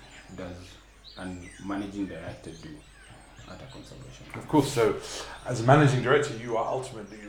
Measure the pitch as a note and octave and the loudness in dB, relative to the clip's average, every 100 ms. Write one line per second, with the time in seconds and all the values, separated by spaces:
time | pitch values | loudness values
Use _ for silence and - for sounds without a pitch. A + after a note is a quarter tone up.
0 | - - - F#2 F2+ F2+ F2+ - - - | -20 -20 -16 -12 -10 -12 -14 -20 -20 -20
1 | - - F#2+ F2+ F2 - F#2+ G2+ G2+ G2+ | -20 -12 -10 -10 -12 -12 -6 -4 -4 -4
2 | F#2 E2 - A#2+ E2+ - - D3+ - - | -6 -6 -10 -12 -12 -14 -14 -16 -18 -20
3 | - - - - - - - - - - | -20 -20 -20 -20 -16 -16 -14 -16 -16 -16
4 | - - - A2+ - D3+ B2+ A#2+ A2 - | -16 -16 -14 -14 2 4 4 4 4 2
5 | - - - - - B2 A#2 D3 D3 B2+ | -4 -10 -10 -10 -4 0 8 10 8 6
6 | A2+ D3 C#3+ A2+ A#2+ A2+ A2+ F#3+ - A2 | 4 4 4 -4 -4 -2 0 -2 -4 -10
7 | G2+ G#2+ | -14 -14